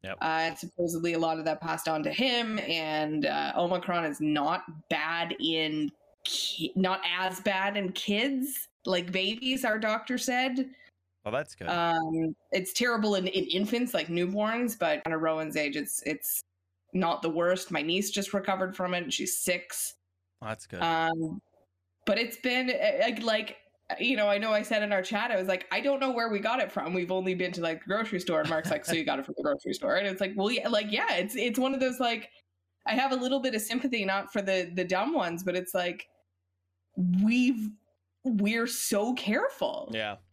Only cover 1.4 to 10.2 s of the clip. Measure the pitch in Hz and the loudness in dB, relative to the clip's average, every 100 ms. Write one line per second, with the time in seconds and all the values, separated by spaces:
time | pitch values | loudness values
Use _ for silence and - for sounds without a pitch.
1.4 | 160 156 165 160 - 160 147 - 262 240 | -2 -2 -2 -4 -2 -2 -2 0 0 2
2.4 | 226 214 - 165 156 156 151 156 147 147 | 0 -4 -2 -2 -2 -2 0 0 0 0
3.4 | 143 - 175 180 - 170 165 143 151 151 | 0 0 0 0 0 0 0 -2 0 2
4.4 | 147 180 - 156 - 160 156 170 170 165 | 0 -2 -4 -16 -4 -2 -2 -2 -2 -2
5.4 | 156 160 156 156 147 - _ _ - - | 0 0 0 0 -2 -6 _ _ -6 -4
6.4 | - - 160 - 185 190 175 175 185 185 | -4 -4 -4 0 2 2 -2 0 -2 0
7.4 | 208 190 196 202 190 190 - 202 262 269 | 0 2 0 0 -4 -4 0 2 2 0
8.4 | 269 - - _ - 185 175 185 190 226 | -2 -6 -10 _ 0 0 0 0 0 0
9.4 | 254 262 254 214 214 220 220 247 | -2 0 0 0 0 -2 -2 -2